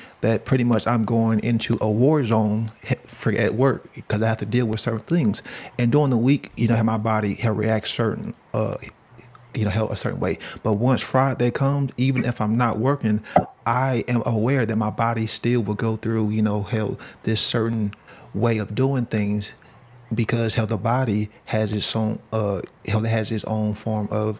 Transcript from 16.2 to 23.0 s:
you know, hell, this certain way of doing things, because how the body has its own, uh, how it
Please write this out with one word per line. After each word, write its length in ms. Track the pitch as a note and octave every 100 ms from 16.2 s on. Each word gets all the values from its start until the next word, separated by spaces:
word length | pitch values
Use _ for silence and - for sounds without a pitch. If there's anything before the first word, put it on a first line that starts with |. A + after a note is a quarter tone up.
| G#2+
you 120 | G#2+
know, 220 | G#2+ G#2
hell, 340 | G2 A2 G#2+ - - -
this 180 | - A2+
certain 520 | - A#2+ A2+ A2+ G#2 - - - -
way 260 | - A#2 A2
of 160 | G2 A2+
doing 320 | C3 C3+ A#2
things, 440 | G#2+ G#2 G#2 G#2 - - - - - - A2
because 380 | A2+ A#2+ A2+
how 120 | - G#2+
the 120 | G#2+
body 520 | A2+ B2+ B2 G#2+ G#2+ - -
has 280 | A2 G#2+
its 200 | G#2+ -
own, 240 | A2+ G#2+ A2 -
uh, 300 | A2 G#2 F#2+ - _ -
how 120 |
it 80 | G#2+